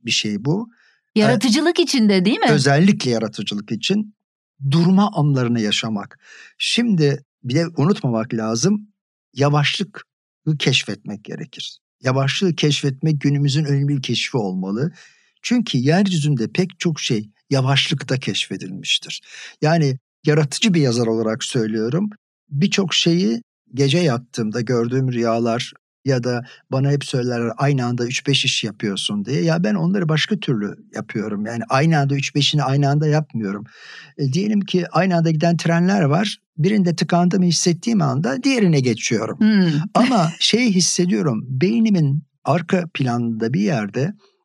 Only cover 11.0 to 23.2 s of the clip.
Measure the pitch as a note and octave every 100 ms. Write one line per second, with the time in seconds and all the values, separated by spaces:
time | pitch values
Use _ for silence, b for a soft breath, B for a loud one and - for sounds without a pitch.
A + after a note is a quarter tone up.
11 | - G2+ - - - - - - _ _
12 | B2+ C3 C3+ - F#3+ D3 D3+ C3+ C#3+ C3+
13 | D#3+ D3 C#3+ C#3+ C#3+ C#3 C#3+ C#3 C#3+ C#3+
14 | C3+ A#2 - B2+ G2 F#2 F#2+ G#2+ D#3+ b
15 | b b b b - B3 - B2 C3 E3+
16 | G3+ F3 D3 B2+ G#2+ - F3+ - F3 D3
17 | - A2+ G#2 _ - C3+ C3 C3+ - C#3
18 | B2 C3 - F#2+ - F#2+ F2+ F#2 D#2+ -
19 | - - B B B B D3+ E3+ C#3+ C3
20 | _ _ - D3+ C#3+ - A#3 E3+ C3+ A#2
21 | A2+ A2+ A2 A2 - B2+ A2 A2 A2+ D#3
22 | G#3 - _ _ _ C#3+ G3 - F3+ -
23 | F3 E3+